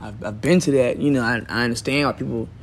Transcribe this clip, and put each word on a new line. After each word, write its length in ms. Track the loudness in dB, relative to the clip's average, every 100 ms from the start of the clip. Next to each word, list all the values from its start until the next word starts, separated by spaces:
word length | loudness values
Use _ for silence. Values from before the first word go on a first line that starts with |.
I've, 200 | -16 -10
I've 180 | -10 -4
been 200 | 2 4
to 100 | 4
that. 260 | 4 2 2
You 120 | 0
know, 100 | 2
I, 180 | 0 -2 -2
I 160 | -2
understand 420 | -2 -2 -2 0 0
why 40 |
people 360 | -2 -6 -6 -8 -12